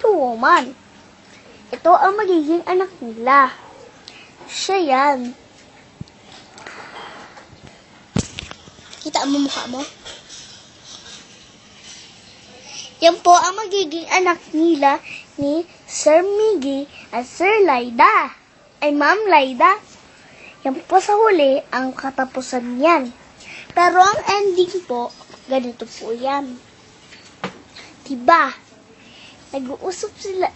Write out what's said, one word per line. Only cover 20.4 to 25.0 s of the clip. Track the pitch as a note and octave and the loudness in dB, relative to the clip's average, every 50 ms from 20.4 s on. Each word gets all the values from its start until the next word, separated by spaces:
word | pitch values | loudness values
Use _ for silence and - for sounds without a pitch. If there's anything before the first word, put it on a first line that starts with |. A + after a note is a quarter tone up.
| - - - - | -20 -20 -14 -8
Yan | - C4 C4 - - | -6 -6 -6 -6 -2
po | - E4+ F#4+ | 0 2 2
sa | - - G#4 | 2 2 2
huli | G#4 A4 A4 G4 D#4+ C#4+ C4+ C4 C#4+ - - - | 4 4 4 4 4 4 2 2 0 -2 -6 -6
ang | B3 C4 C4 C4 | -6 -6 -6 -8
katapusan | - - C4+ C4 - C4 B3+ - C4 B3+ - C4 B3+ A#3+ A#3+ B3 | -8 -10 -6 -6 -6 -6 -6 -6 -10 -8 -6 -6 -6 -6 -6 -4
niyan. | B3 C#4+ E4 E4+ D4+ C4 A#3+ - - - - - - - - - - - - - | 0 2 2 2 2 0 -4 -10 -16 -20 -20 -20 -20 -20 -20 -20 -20 -20 -6 0
Pero | F4 F4 F4 E4+ F4+ F#4 | 2 2 4 6 6 6
ang | G4+ G#4+ D5+ - - G4 | 6 4 0 -2 -2 -2
ending | G#4 G4+ G4+ F4 F4+ F4+ F4+ - F4+ F4+ | 0 0 0 0 0 0 0 -4 -8 -6
po, | - B3 A#3+ | -6 -6 -6